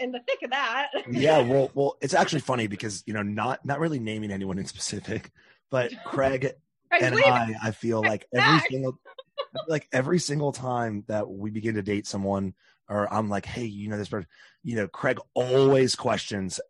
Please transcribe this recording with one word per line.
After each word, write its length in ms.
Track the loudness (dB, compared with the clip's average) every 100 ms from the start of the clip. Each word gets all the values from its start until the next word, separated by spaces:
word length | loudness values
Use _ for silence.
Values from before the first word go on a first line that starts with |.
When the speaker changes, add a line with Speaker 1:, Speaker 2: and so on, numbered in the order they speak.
Speaker 1:
in 120 | -6
the 80 | -6
thick 180 | -4 -4
of 80 | -4
that. 360 | -4 -2 -2 -4 -6
<laughs> 120 | -4
Speaker 2:
Yeah, 300 | 2 6 6
well, 300 | 6 4 2
well, 240 | 0 0 -2
it's 140 | 0
actually 260 | 2 2 0
funny 280 | 0 0 -2
because, 340 | -4 -6 -8 -6
you 60 |
know, 80 | -4
not, 400 | -2 -2 -2 -2 -4
not 140 | -2
really 180 | -2 -2
naming 320 | -4 -4 -4
anyone 280 | -4 -4 -4
in 60 |
specific, 680 | -6 -8 -8 -8 -6 -8 -8 _ _ _ _
but 220 | -2 -2 -6
Speaker 1:
<laughs> 80 | -4
Speaker 2:
Craig 460 | 0 2 2 -2 -6 _ _ 0
Speaker 1:
Craig, 140 | 2
Speaker 2:
and 120 | 4
Speaker 1:
wait. 120 | 6 6
Speaker 2:
I, 280 | 6 2 -2
I 60 | -4
feel 280 | -4 -2 0
like 260 | 0 -2 -2
every 240 | 2 4 4
Speaker 1:
Back. 120 | 2
Speaker 2:
single, 280 | -2 -4 -6 -14 -20 -14 -12 -10 -8 -4
like, 220 | -4 0
every 260 | -2 2 0
single 340 | 0 -2 -2
time 520 | -2 -4 -2 -2 -4 -4
that 200 | -4 -4
we 220 | -6 -6
begin 240 | -4 -2
to 80 | -2
date 240 | 0 -2 -2
someone, 480 | -4 0 0 -2 -6 _ _ -4
or 240 | -2 0
I'm 160 | 0 -2
like, 160 | -4
"Hey, 220 | -4 -6 -6
you 240 | -6 -6
know 80 | -6
this 100 | -4
person," 180 | -6 -8 _ -20 _
you 140 | -6 -2
know, 120 | -4
Craig 300 | -2 0 -2 -2
always 600 | -2 4 6 8 6 4
questions 640 | 2 -2 -2 -2 -4 -4 -8